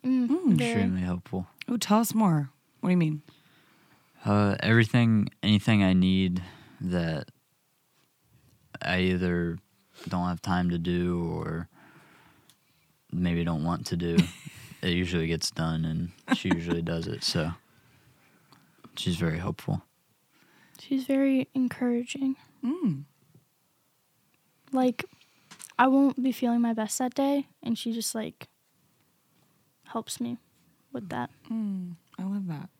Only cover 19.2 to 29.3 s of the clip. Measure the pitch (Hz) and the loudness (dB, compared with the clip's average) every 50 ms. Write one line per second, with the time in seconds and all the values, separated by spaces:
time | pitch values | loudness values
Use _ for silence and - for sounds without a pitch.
19.2 | 85 82 80 82 87 101 - - - - 101 - - _ _ _ _ _ _ _ | -2 -2 -2 -2 -4 -6 -6 -6 -4 -4 -4 -4 -6 _ _ _ _ _ _ _
20.2 | _ _ _ _ _ _ _ _ _ _ _ - - - 277 262 262 - 277 269 | _ _ _ _ _ _ _ _ _ _ _ -20 -8 -4 -4 -4 0 0 2 2
21.2 | 277 269 269 262 262 _ _ 262 254 247 - - 254 247 240 240 247 - - 277 | 4 4 4 2 0 _ _ 0 0 0 0 -2 0 0 0 0 -2 -4 -6 -2
22.2 | 269 269 262 _ - _ _ _ - 233 294 359 359 220 151 135 143 _ _ _ | -2 -2 -2 _ -8 _ _ _ -4 -4 -2 0 0 0 -2 -2 -6 _ _ _
23.2 | _ _ _ - _ _ _ _ _ _ _ _ _ _ _ _ _ _ _ _ | _ _ _ -20 _ _ _ _ _ _ _ _ _ _ _ _ _ _ _ _
24.2 | _ _ _ _ _ _ _ _ _ _ 269 262 254 254 240 _ - - - _ | _ _ _ _ _ _ _ _ _ _ 0 2 2 2 0 _ -8 -12 -12 _
25.2 | _ _ _ _ _ _ - _ - - - - 240 269 262 277 277 277 254 - | _ _ _ _ _ _ -20 _ -20 -14 0 2 4 6 6 6 4 4 2 2
26.2 | 247 262 240 - - 240 233 240 233 233 226 220 214 208 - - 254 254 - - | -2 -2 -2 0 0 0 2 2 2 0 0 -2 -4 -4 -4 -4 -4 -4 -2 0
27.2 | 277 277 285 285 277 _ _ _ - 240 233 - - 233 226 233 220 - - 226 | 0 2 2 0 -2 _ _ _ -4 -4 -4 -4 -2 -6 -4 -4 -6 -6 -6 -6
28.2 | 214 - - _ - _ _ _ _ _ _ _ _ _ _ _ _ _ _ _ | -8 -8 -10 _ -20 _ _ _ _ _ _ _ _ _ _ _ _ _ _ _
29.2 | _ _ | _ _